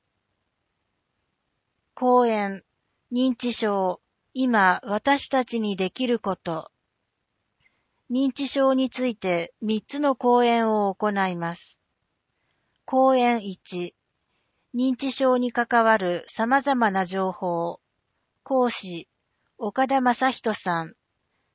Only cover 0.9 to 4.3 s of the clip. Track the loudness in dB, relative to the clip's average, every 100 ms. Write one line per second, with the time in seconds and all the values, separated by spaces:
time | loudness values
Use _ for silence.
0.9 | _ _ _ _ _ _ _ _ _ _
1.9 | -4 2 4 4 0 -2 -6 -14 _ _
2.9 | _ -6 0 0 0 -4 -2 0 0 -2
3.9 | -4 _ _ _